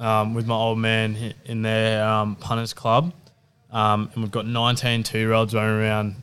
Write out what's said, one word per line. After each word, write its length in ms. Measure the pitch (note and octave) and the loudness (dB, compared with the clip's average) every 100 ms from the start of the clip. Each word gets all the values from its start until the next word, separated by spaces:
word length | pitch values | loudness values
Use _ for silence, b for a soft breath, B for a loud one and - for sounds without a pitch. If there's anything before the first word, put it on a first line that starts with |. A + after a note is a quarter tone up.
um, 340 | A2+ G#2+ G#2+ | 0 0 0
with 120 | A2+ A2+ | -2 -2
my 80 | |
old 240 | A2+ A2+ A2 | 0 0 0
man 360 | A2+ A2 A2 | 0 2 0
hi-, 200 | G#2+ A#2 - | -2 -8 -10
in 180 | - A2+ | -8 -4
their, 420 | A2 A2 A2 A2 G#2+ | 0 2 2 2 2
um, 260 | G#2+ G#2+ G2+ | 2 0 -4
punters 360 | - A#2 A2+ | -4 -4 -4
club, 400 | - A2+ A#2 E3+ - - _ _ _ _ | -4 2 2 2 -4 -18 _ _ _ _
um, 380 | A2 G#2+ G#2 A2 | 0 2 2 -2
and 80 | - | -4
we've 100 | A2 | -4
got 140 | A2+ A2 | -4 -4
nineteen 560 | A#2 A#2+ B2 B2 A#2 | 0 0 2 0 -2
two-year-olds 500 | A2 A2 A2 A2 A2 | -2 -2 2 2 2
running 220 | A2 G#2+ G#2+ | 0 0 0
around 360 | A2 G#2+ G#2 G2+ | 0 0 -2 -6